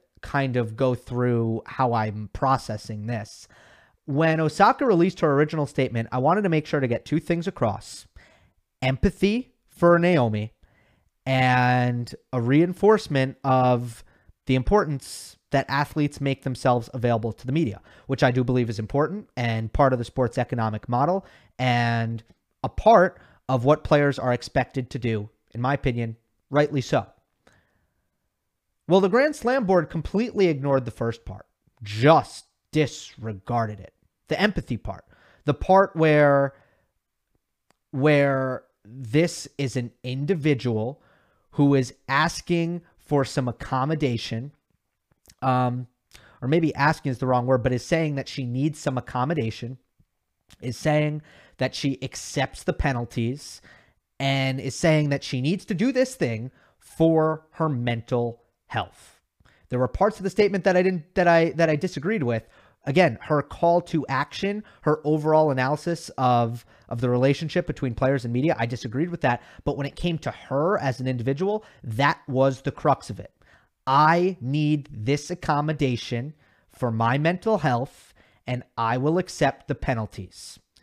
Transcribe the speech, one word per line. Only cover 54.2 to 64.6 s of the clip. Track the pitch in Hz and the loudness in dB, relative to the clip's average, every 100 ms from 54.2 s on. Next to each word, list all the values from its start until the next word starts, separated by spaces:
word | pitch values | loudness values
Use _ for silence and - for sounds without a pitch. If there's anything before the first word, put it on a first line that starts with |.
and | 139 135 135 131 | -2 0 -2 -4
is | 135 | -6
saying | - 170 156 147 | -2 2 4 2
that | 139 | -2
she | - 127 | -4 -4
needs | 139 190 | -2 -2
to | - | -4
do | 175 240 | -2 0
this | 254 262 | 2 0
thing | - 139 113 127 _ _ _ | 0 -4 -4 -8 _ _ _
for | - - 165 160 156 156 _ | -16 0 2 4 2 -2 _
her | - 160 | -4 -2
mental | 127 120 117 - 123 120 117 _ _ - | -2 -2 -4 -2 -2 -2 -6 _ _ -10
health. | 117 92 _ - _ _ _ _ _ - | -8 -8 _ -20 _ _ _ _ _ -8
There | 127 | -2
were | 123 | -2
parts | - 208 - | 2 0 0
of | |
the | 185 | -6
statement | - 202 202 | -2 0 0
that | 196 180 | 2 2
I | |
didn't, | 185 180 - | 2 -2 -6
that | - 175 | 0 4
I, | 170 165 | 4 4
that | 156 165 | 2 0
I | 151 | 2
disagreed | 180 - 156 220 | -2 -6 -4 -2
with. | 123 113 - _ _ _ - | -2 -2 -6 _ _ _ -2
Again, | 143 170 110 | 2 2 0
her | - 151 | -2 -2
call | - - 170 175 | -2 -2 2 2
to | 170 165 - | 0 -4 -2
action, | 135 147 - 196 208 | -4 -4 -6 -6 -6